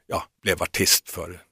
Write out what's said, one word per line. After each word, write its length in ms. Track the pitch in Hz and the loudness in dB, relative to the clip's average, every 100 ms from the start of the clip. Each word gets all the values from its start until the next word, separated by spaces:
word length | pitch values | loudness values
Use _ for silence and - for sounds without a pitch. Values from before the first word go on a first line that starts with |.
| - | -4
ja, 160 | 92 - _ | -4 -4 _
blev 200 | 104 85 | 0 2
artist 480 | 87 - 95 - - | 0 2 2 0 -8
för 300 | - 82 90 - | -10 -10 -12 -20